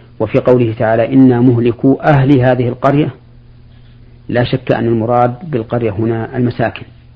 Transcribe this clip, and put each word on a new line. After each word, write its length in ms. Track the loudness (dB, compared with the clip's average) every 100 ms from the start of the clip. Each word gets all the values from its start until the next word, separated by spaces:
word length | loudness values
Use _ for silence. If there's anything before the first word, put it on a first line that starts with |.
| -18 -8
وفي 180 | -4 0
قوله 360 | 2 2 2
تعالى: 400 | -2 0 0 2
"إنا 280 | 4 4 4
مهلكو 520 | 2 2 0 0 0
أهل 460 | 0 2 2 4 2
هذه 280 | 2 0 -2
القرية"، 460 | -2 0 0 -2 -6 -18 -20 -20 -20 -20 -20 -20 -20 -20 -20 -6
لا 140 | -4
شك 280 | -2 -4 -2
أن 160 | -2 0
المراد 640 | -2 0 2 0 -2 -8
بالقرية 400 | -8 -4 -4 -4
هنا 460 | -4 -4 -4 -6 -4
المساكن، 480 | -2 -2 -4 -6 -16 -20 -20